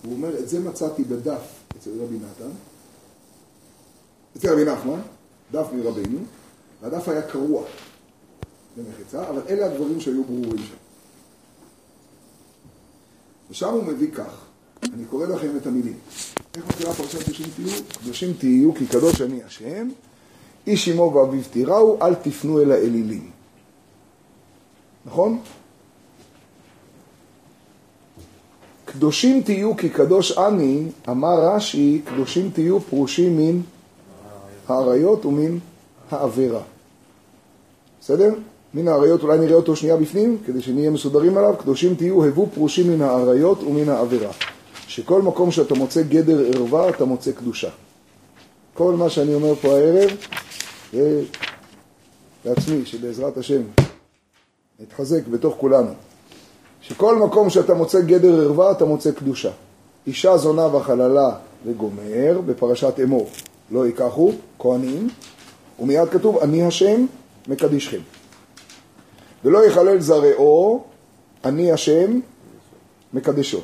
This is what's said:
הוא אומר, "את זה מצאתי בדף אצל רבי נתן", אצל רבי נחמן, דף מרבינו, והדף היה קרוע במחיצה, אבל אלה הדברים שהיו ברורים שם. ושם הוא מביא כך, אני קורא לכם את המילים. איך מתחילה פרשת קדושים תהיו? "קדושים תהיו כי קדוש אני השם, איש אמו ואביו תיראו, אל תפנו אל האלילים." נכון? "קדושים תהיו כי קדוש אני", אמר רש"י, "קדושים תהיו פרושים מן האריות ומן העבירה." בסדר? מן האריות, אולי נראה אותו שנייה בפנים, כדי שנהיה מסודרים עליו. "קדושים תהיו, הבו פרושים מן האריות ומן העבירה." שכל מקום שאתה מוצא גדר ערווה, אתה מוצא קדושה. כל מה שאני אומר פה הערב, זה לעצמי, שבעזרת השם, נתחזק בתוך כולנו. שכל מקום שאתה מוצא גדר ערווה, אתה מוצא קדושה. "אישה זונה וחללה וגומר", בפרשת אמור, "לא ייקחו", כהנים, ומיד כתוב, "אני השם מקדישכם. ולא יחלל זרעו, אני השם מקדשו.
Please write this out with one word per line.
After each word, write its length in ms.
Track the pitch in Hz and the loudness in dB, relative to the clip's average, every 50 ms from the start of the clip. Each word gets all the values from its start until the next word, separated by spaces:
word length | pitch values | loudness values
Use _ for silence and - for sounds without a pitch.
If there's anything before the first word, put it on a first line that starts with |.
| - | -12
הוא 100 | 117 123 | -12 -10
אומר, 260 | 131 151 170 156 127 | -8 -8 -8 -8 -8
"את 100 | 127 120 | -8 -6
זה 100 | 165 175 | -6 -6
מצאתי 440 | 185 180 - - 170 156 151 147 131 | -6 -8 -8 -8 -8 -8 -6 -6 -6
בדף 380 | 123 123 120 120 151 147 - - - - - _ _ - | -6 -6 -8 -6 -8 -8 -10 -12 -18 -20 -20 _ _ -20
אצל 120 | - - 104 107 113 | -18 -16 -14 -12 -12
רבי 140 | 120 117 117 | -12 -12 -12
נתן", 360 | 110 104 98 95 - 113 135 170 196 - - _ _ _ _ _ _ _ _ _ _ _ _ _ _ _ _ _ _ _ _ _ _ _ _ _ _ _ _ _ _ _ _ _ | -14 -14 -16 -18 -18 -16 -16 -16 -18 -20 -20 _ _ _ _ _ _ _ _ _ _ _ _ _ _ _ _ _ _ _ _ _ _ _ _ _ _ _ _ _ _ _ _ _
אצל 160 | - - 185 160 | -6 -2 0 2
רבי 120 | 151 147 | 2 2
נחמן, 340 | 147 135 - - 127 156 180 208 - - _ _ _ _ _ _ _ | 0 -2 -6 -6 -8 -8 -8 -10 -16 -20 _ _ _ _ _ _ _
דף 140 | 123 156 156 - 131 | -8 -8 -8 -6 -6
מרבינו, 460 | 123 117 117 107 104 98 101 123 156 208 240 - - _ _ _ _ _ _ _ _ | -6 -6 -6 -6 -6 -8 -8 -8 -8 -10 -14 -18 -20 _ _ _ _ _ _ _ _
והדף 280 | 107 120 147 175 170 185 | -12 -10 -10 -8 -6 -6
היה 120 | 156 151 | -6 -6
קרוע 420 | 147 - - 135 135 151 151 117 - - - - - - _ _ _ _ _ _ _ _ _ _ - _ _ _ _ _ _ | -8 -8 -8 -8 -4 -4 -4 -4 -6 -10 -18 -20 -20 -20 _ _ _ _ _ _ _ _ _ _ -20 _ _ _ _ _ _
במחיצה, 520 | - - - - - 196 - - 139 - - | -18 -18 -18 -18 -20 -20 -16 -14 -14 -12 -10
אבל 120 | - 135 - - | -10 -12 -8 -6
אלה 160 | 196 208 202 | -6 -4 -4
הדברים 340 | 180 143 139 147 143 160 160 | -4 -4 -6 -6 -6 -6 -6
שהיו 240 | - 139 127 135 131 | -6 -6 -6 -6 -6
ברורים 340 | 123 123 123 120 113 110 | -6 -8 -8 -8 -6 -8
שם. 180 | 104 104 104 - - _ _ _ _ _ _ _ _ _ _ _ _ _ _ _ _ _ _ _ _ _ _ _ _ _ _ _ _ _ _ _ _ _ _ _ _ _ - _ _ _ _ _ _ _ _ _ _ _ _ _ _ _ _ | -8 -10 -12 -20 -20 _ _ _ _ _ _ _ _ _ _ _ _ _ _ _ _ _ _ _ _ _ _ _ _ _ _ _ _ _ _ _ _ _ _ _ _ _ -20 _ _ _ _ _ _ _ _ _ _ _ _ _ _ _ _
ושם 180 | - - - 202 | -12 -8 -8 -4
הוא 140 | 226 226 196 | -4 -4 -4
מביא 280 | 160 151 127 151 156 | -4 -4 -4 -4 -6
כך, 220 | - - - - - - - _ _ _ _ _ _ _ - | -6 -12 -14 -14 -16 -20 -20 _ _ _ _ _ _ _ -10
אני 220 | 123 123 117 113 | -10 -10 -10 -14
קורא 200 | 110 - 135 165 | -10 -8 -8 -6
לכם 320 | 185 185 - 151 147 143 | -6 -6 -6 -6 -6 -8
את 100 | 135 - | -8 -6
המילים. 320 | 139 123 127 120 113 95 - - - - - - - - - - _ - | -4 -4 -4 -4 -6 -10 -14 -20 -20 -18 -18 -18 -14 -16 -16 -18 _ -18
איך 120 | 170 165 | -18 -10
מתחילה 260 | 180 - - 165 165 170 | -10 -8 -6 -6 -8 -6
פרשת 300 | 165 143 139 160 160 - | -8 -10 -10 -10 -8 -8
קדושים 220 | 151 147 - 156 160 - | -8 -8 -8 -12 -14 -12
תהיו? 280 | - 165 185 202 202 - - - - | -10 -8 -8 -8 -8 -12 -14 -18 -14
"קדושים 320 | 113 123 120 - 185 180 175 | -14 -12 -10 -8 -6 -6 -6
תהיו 420 | - 139 127 127 127 139 160 156 | -2 0 2 4 4 4 4 2
כי 120 | - 135 | 0 -6
קדוש 340 | - 117 120 143 165 160 - | -2 0 2 2 2 0 0
אני 220 | 135 123 135 123 110 | -4 -6 -6 -12 -14
השם, 460 | - - - 107 123 160 202 233 254 269 - _ _ _ _ _ _ _ _ - - _ _ _ | -18 -20 -16 -14 -14 -12 -10 -10 -10 -10 -12 _ _ _ _ _ _ _ _ -20 -20 _ _ _
איש 220 | 202 208 180 - 180 | -2 -2 -2 0 -2
אמו 240 | 165 170 175 165 147 | 2 2 2 4 4
ואביו 280 | 143 135 135 135 135 123 - | 4 4 4 2 -6 -6 -6
תיראו, 460 | - 120 123 139 185 214 220 220 208 - | -4 -4 -2 0 4 4 4 4 4 2
אל 140 | - 165 - | 2 0 0
תפנו 460 | 170 - 147 143 - - 143 156 151 | 0 -4 -8 -8 -6 -6 -2 2 2
אל 100 | 147 143 | 4 4
האלילים." 600 | 135 - - 120 117 113 113 107 110 107 - - - _ _ _ _ _ _ _ _ _ _ _ _ _ _ _ _ _ _ _ _ _ _ _ _ _ _ _ _ _ _ _ _ _ _ | 4 2 2 0 0 -2 -4 -4 -8 -10 -14 -18 -20 _ _ _ _ _ _ _ _ _ _ _ _ _ _ _ _ _ _ _ _ _ _ _ _ _ _ _ _ _ _ _ _ _ _
נכון? 340 | 120 104 165 185 220 226 240 - - - - _ _ _ _ _ _ _ _ _ _ _ _ - _ _ _ _ _ _ _ _ _ _ _ _ _ _ _ _ _ _ _ _ _ _ _ _ _ _ _ _ _ _ _ _ _ _ _ _ _ _ - - - _ _ _ _ _ _ - - _ _ _ | -8 -2 0 0 0 0 -4 -8 -14 -20 -20 _ _ _ _ _ _ _ _ _ _ _ _ -20 _ _ _ _ _ _ _ _ _ _ _ _ _ _ _ _ _ _ _ _ _ _ _ _ _ _ _ _ _ _ _ _ _ _ _ _ _ _ -20 -20 -20 _ _ _ _ _ _ -20 -20 _ _ _
"קדושים 560 | - - 135 147 151 151 - - 254 269 269 | -18 -4 -2 0 0 0 2 2 4 4 2
תהיו 360 | - - 208 190 202 220 214 | 2 0 -2 0 0 -2 -2
כי 120 | - 190 160 | -2 -4 -4
קדוש 480 | - - 139 151 185 196 175 - - | 2 2 2 4 4 2 2 0 0
אני", 500 | - 185 208 208 185 147 135 135 143 156 165 - - - - | 0 0 2 2 2 0 0 0 0 -4 -6 -10 -12 -8 -6
אמר 300 | 123 127 143 165 175 165 | -4 -2 0 2 2 4
רש"י, 640 | 160 170 202 208 208 - - - 143 143 147 156 147 | 4 2 2 0 -2 -4 -2 2 2 2 2 0 -4
"קדושים 460 | - 127 131 131 123 - 175 190 196 - | -6 -6 -6 -6 -2 -2 -4 -4 -4 -4
תהיו 260 | 165 160 170 190 196 | -2 0 0 0 0
פרושים 580 | - - - 139 139 131 - - 175 180 170 | -2 -2 -2 -2 -2 -2 0 0 2 2 2
מן 240 | 156 156 160 170 180 175 170 - - _ _ _ _ _ - - - - 104 - - - - - - - | 2 2 2 0 -2 -4 -8 -14 -20 _ _ _ _ _ -20 -20 -20 -20 -20 -20 -20 -20 -20 -20 -20 -6
האריות 580 | - 127 131 131 127 123 131 156 190 214 214 - | -4 -2 0 2 2 2 4 4 4 2 2 0
ומן 320 | 147 143 147 151 160 170 175 170 - - _ _ _ _ _ - - | -2 0 0 0 -2 -2 -6 -10 -14 -20 _ _ _ _ _ -14 -10
העבירה." 500 | 156 143 143 123 110 123 131 123 113 110 95 - - _ _ _ _ _ _ _ _ _ _ _ _ _ _ _ _ _ _ _ _ _ _ _ _ _ | -6 -4 -4 -4 0 0 -2 0 -2 -6 -8 -12 -20 _ _ _ _ _ _ _ _ _ _ _ _ _ _ _ _ _ _ _ _ _ _ _ _ _
בסדר? 320 | - - 139 165 196 208 220 214 214 - _ _ _ _ - | -4 -2 0 2 2 2 2 -2 -10 -18 _ _ _ _ -8
מן 140 | 143 170 | -4 -2
האריות, 360 | 170 156 143 147 156 165 165 151 | 0 2 4 4 4 4 2 2
אולי 140 | 151 156 | 2 2
נראה 180 | 160 160 160 165 | 2 4 4 4
אותו 200 | 165 170 170 156 | 4 4 2 -2
שנייה 220 | 147 151 156 165 | -2 0 0 2
בפנים, 400 | 160 156 151 170 196 214 240 233 214 214 | 2 0 -2 0 0 0 0 0 -2 -4
כדי 160 | - 127 123 | -6 -6 -6
שנהיה 280 | 113 127 127 139 147 151 | -4 -4 -2 0 0 0
מסודרים 480 | 151 139 - 143 139 147 156 175 190 | 0 -2 -2 0 0 2 2 4 2
עליו. 180 | 196 202 208 202 | 4 2 2 0
"קדושים 380 | 208 - 139 135 135 165 180 180 | 0 -2 -4 -2 0 0 0 0
תהיו, 280 | - 165 180 190 185 156 | 0 -2 0 2 4 2
הבו 240 | 143 135 156 202 208 - | 4 2 2 -2 -2 0
פרושים 380 | 147 151 147 - 180 180 175 | -2 -2 0 0 2 2 2
מן 100 | 170 160 | 2 2
האריות 600 | 143 135 127 127 123 123 123 131 156 180 196 202 - | 0 0 2 2 2 4 4 4 4 2 2 0 -2
ומן 260 | 143 143 147 151 147 | -2 -2 0 0 0
העבירה." 420 | 139 113 120 120 123 120 107 98 87 - - - - - _ - - - - | 0 0 0 0 0 -2 -2 -4 -8 -10 -10 -12 -12 -20 _ -20 -20 -20 -20
שכל 340 | - - - 104 - 175 196 | -14 -12 -12 -2 0 2 2
מקום 300 | 196 180 - - 180 175 | 2 2 0 0 0 0
שאתה 240 | 170 165 147 - - | 2 0 0 0 0
מוצא 260 | - 135 - - 165 | -2 -2 -2 0 -2
גדר 500 | 160 147 143 156 156 156 160 147 135 120 127 | 0 2 2 2 4 4 2 2 2 0 0
ערווה, 360 | 131 123 117 135 160 180 185 | -2 -2 0 0 2 2 0
אתה 160 | 165 - 147 | 0 0 -2
מוצא 260 | 127 127 120 - 139 | -2 -2 -4 -4 -6
קדושה. 380 | 127 - 120 123 117 - - 90 - - - _ _ _ _ _ _ _ _ _ _ _ - _ _ _ _ _ _ | -8 -6 -8 -8 -6 -6 -10 -10 -10 -14 -20 _ _ _ _ _ _ _ _ _ _ _ -20 _ _ _ _ _ _
כל 200 | - 170 180 180 | -2 0 0 2
מה 160 | 170 170 160 | 2 0 0
שאני 240 | 156 156 143 151 147 | 0 0 0 0 0
אומר 220 | 147 151 151 147 | 0 2 0 0
פה 200 | 143 - 135 139 | 0 2 2 4
הערב, 340 | 139 147 160 170 190 196 196 196 202 - - - - - - - - - - - - - - - | 4 4 4 4 4 4 2 0 -4 -12 -12 -14 -14 -14 -14 -16 -16 -16 -16 -16 -20 -20 -10 -2
זה 300 | 120 143 151 151 147 143 - - - - - - - - - - - _ _ _ _ _ _ _ _ _ _ _ _ _ | 0 0 0 0 -2 -4 -6 -10 -14 -14 -14 -14 -18 -20 -20 -20 -20 _ _ _ _ _ _ _ _ _ _ _ _ _
לעצמי, 400 | 120 123 - - 151 156 147 123 | -2 -2 -2 -2 -2 -2 -4 -4
שבעזרת 520 | - - 117 120 120 113 113 135 143 139 | -6 -10 -10 -10 -10 -8 -6 -6 -6 -6
השם, 240 | 131 123 - 143 135 117 104 - - 139 - - - _ _ _ _ _ _ _ _ _ _ _ _ _ _ _ _ | -8 -4 -2 -2 -2 -2 2 2 2 2 2 -4 -18 _ _ _ _ _ _ _ _ _ _ _ _ _ _ _ _
נתחזק 480 | 110 107 - - 139 131 165 160 110 | -20 -20 -10 -10 -4 -2 0 -2 0
בתוך 280 | 113 117 117 - 156 - | -2 -4 0 0 -2 -2
כולנו. 340 | - 135 135 135 131 120 107 - - - _ _ _ _ _ - - - _ _ _ _ _ _ _ | 0 2 4 4 4 4 2 -4 -12 -20 _ _ _ _ _ -20 -20 -20 _ _ _ _ _ _ _
שכל 340 | - - - - 190 220 233 | -20 -18 -2 2 4 4 4
מקום 340 | 226 214 185 - 214 208 190 | 4 4 4 4 4 2 4
שאתה 240 | 170 190 - - 180 | 4 2 4 4 2
מוצא 280 | 165 165 165 - 190 | 2 2 2 2 2
גדר 400 | 180 160 180 180 170 185 170 160 | 4 4 4 6 6 6 6 6
ערווה, 300 | 151 143 147 156 185 196 | 4 2 4 4 4 4
אתה 140 | 196 190 170 | 4 4 2
מוצא 260 | 151 151 147 - 156 | 2 2 0 0 -4
קדושה. 400 | 139 - 139 139 131 - - 98 92 - - _ _ _ _ _ _ _ _ | -4 -2 -4 -4 -4 -4 -6 -8 -8 -8 -20 _ _ _ _ _ _ _ _
"אישה 300 | 135 131 - - 185 185 | -10 -8 2 4 4 4
זונה 380 | 170 139 156 156 160 160 160 143 | 6 4 2 2 2 2 2 2
וחללה 540 | 139 127 139 123 123 127 127 135 143 139 127 - - - - - - - | 0 2 2 2 2 4 4 4 4 4 2 0 -4 -14 -20 -20 -14 -8
וגומר", 760 | 110 117 110 110 107 101 101 104 104 107 117 131 156 175 185 180 | -8 -6 -4 -6 -6 -6 -8 -10 -6 -4 0 2 2 2 0 0
בפרשת 480 | 160 120 - 127 120 123 120 - 131 123 - 131 | -4 -4 -2 0 0 0 0 0 -2 0 0 0
אמור, 260 | 127 135 123 104 - - - - - _ _ _ _ | 2 2 0 -2 -4 -10 -18 -20 -20 _ _ _ _
"לא 140 | 104 123 131 | -2 0 0
ייקחו", 460 | 120 113 - 127 123 104 139 165 196 214 - - - _ _ | 0 0 0 -4 -2 2 2 2 2 2 0 -10 -20 _ _
כהנים, 500 | - 123 127 127 131 127 135 160 214 247 - - - - - - - - - _ _ - - - | 0 0 0 0 -2 -4 -4 -4 -6 -6 -8 -10 -20 -20 -20 -20 -20 -20 -20 _ _ -20 -12 -6
ומיד 300 | 120 131 139 156 170 165 | -2 0 2 2 2 2
כתוב, 280 | 180 180 180 220 208 | 0 2 2 2 2
"אני 260 | 165 156 143 151 165 175 | 2 2 2 2 2 2
השם 420 | 175 165 - 190 202 214 233 254 262 - - - _ _ - _ | 0 2 2 2 4 4 2 0 -2 -4 -10 -20 _ _ -20 _
מקדישכם. 520 | - 135 - 165 147 147 139 139 - 120 92 82 - - - _ _ - - _ _ _ - - _ - - _ _ _ - _ _ - - - - - _ - | -8 -4 -2 0 0 0 0 -2 -4 -10 -10 -10 -14 -20 -20 _ _ -20 -20 _ _ _ -20 -20 _ -20 -20 _ _ _ -20 _ _ -20 -20 -20 -20 -20 _ 2
ולא 200 | 131 170 208 220 | 4 6 6 6
יחלל 340 | 208 208 180 175 190 196 185 | 6 6 6 6 6 4 2
זרעו, 840 | 160 143 165 151 143 143 135 120 139 147 151 165 180 208 226 262 - - - _ _ _ _ _ _ _ _ _ - | 4 4 4 6 6 4 4 6 6 6 6 6 4 2 0 -2 -4 -12 -20 _ _ _ _ _ _ _ _ _ -4
אני 260 | 127 139 156 175 175 | -4 -2 0 2 2
השם 480 | 160 151 - - 147 165 180 202 233 247 254 - - _ - - - - _ _ - _ _ _ _ _ _ _ - | 2 2 2 2 4 4 4 2 0 -2 -4 -6 -18 _ -20 -20 -20 -20 _ _ -20 _ _ _ _ _ _ _ -10
מקדשו. 460 | 131 131 160 139 143 139 - - 90 | -4 -2 -2 0 0 -2 -2 -4 -8